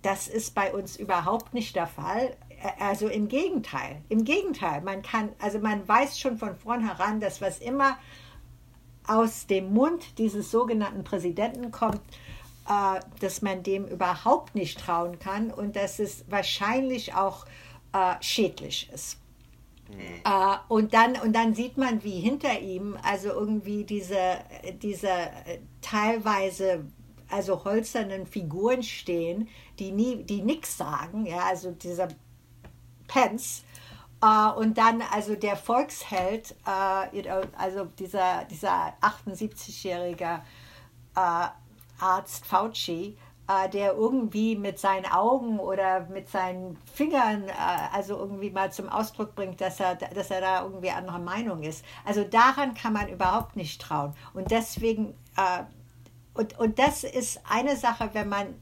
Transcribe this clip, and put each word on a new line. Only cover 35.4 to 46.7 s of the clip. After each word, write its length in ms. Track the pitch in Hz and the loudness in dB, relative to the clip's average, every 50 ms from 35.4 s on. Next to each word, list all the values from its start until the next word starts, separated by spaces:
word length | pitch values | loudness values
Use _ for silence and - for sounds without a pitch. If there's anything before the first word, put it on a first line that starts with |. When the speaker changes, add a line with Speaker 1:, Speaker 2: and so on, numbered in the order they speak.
| - 208 202 | 0 -2 -2
Speaker 1:
Volksheld, 1000 | 196 - - 233 254 302 302 - - - - 208 185 180 185 214 226 220 - - - - | -2 0 2 2 2 2 0 -4 -12 -8 -2 -2 0 2 2 0 -2 -6 -12 -20 -10 -6
äh, 480 | - 196 190 196 190 190 190 185 - - | -4 0 0 2 2 2 0 -2 -2 -6
you 60 | 202 - | -8 -6
know, 180 | - 190 190 190 190 - | -2 -2 -2 -2 -4 -4
also 280 | - 180 190 185 202 196 | -4 -4 -4 -2 -4 -8
dieser, 600 | 175 - - 190 180 208 202 185 185 180 170 - | -8 -8 -10 -10 -4 0 2 2 2 2 0 -4
dieser 480 | - 165 151 - 190 180 175 165 160 - - | -8 -10 -4 -2 0 2 2 0 -2 0 2
achtundsiebzigjährige, 1400 | - 214 214 - - 208 190 180 220 214 - - - - 208 - - 196 175 175 180 175 170 165 180 165 170 160 - - - - - - - - - - _ - - - - | 2 2 2 0 -10 -10 -6 -6 -6 -6 -6 -10 -16 -14 -14 -8 -6 -6 -4 -2 -4 -4 -4 -4 -4 -4 -4 -6 -8 -14 -20 -20 -20 -20 -20 -20 -20 -20 _ -20 -20 -4 0
äh, 320 | 185 185 175 170 170 175 - - - - - - - - - - - | 2 4 4 4 2 0 -2 -4 -10 -20 -20 -20 -20 -20 -20 -6 0
Arzt 460 | 185 190 185 196 196 - - - - | 4 4 4 4 2 -6 -12 -12 -4
Fauci, 720 | - - 185 202 226 220 - - - 170 165 185 208 214 - - - - - - | 2 2 2 2 2 -2 -4 -4 -4 -4 -4 -6 -8 -10 -16 -20 -20 -20 -14 -2
äh, 220 | - 196 190 190 190 | 2 2 2 2 2
der 240 | 196 202 202 202 185 | 0 2 2 2 2
irgendwie 600 | - 220 240 254 262 233 214 - 214 220 226 226 | 4 2 4 4 2 0 0 0 2 2 2 2
mit 220 | 202 202 202 185 | 0 -2 -6 -6
seinen 280 | - - 196 190 190 185 | 0 2 2 2 2 0
Augen 540 | 190 - 180 202 233 262 269 240 233 220 202 | 2 2 4 6 4 4 2 2 -2 -2 -2
oder 480 | - - 190 196 196 190 185 185 175 165 | -2 -2 0 2 2 2 2 2 0 -4
mit 180 | 190 190 190 - | -10 -12 -10 -4
seinen 480 | - 196 185 185 185 185 185 185 | -2 -2 -2 -2 -4 -6 -8 -10